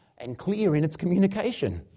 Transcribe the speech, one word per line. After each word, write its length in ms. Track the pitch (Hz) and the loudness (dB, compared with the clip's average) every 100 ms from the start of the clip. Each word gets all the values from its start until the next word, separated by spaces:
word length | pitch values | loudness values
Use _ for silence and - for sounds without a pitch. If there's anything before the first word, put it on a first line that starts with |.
| _ - | _ -14
and 200 | 123 120 | -12 -8
clear 380 | 180 208 208 151 | -4 0 2 2
in 80 | |
its 120 | 156 - | 0 -2
communication, 880 | 175 180 196 202 226 - 110 85 - | 0 4 4 2 -4 -2 -4 -4 -10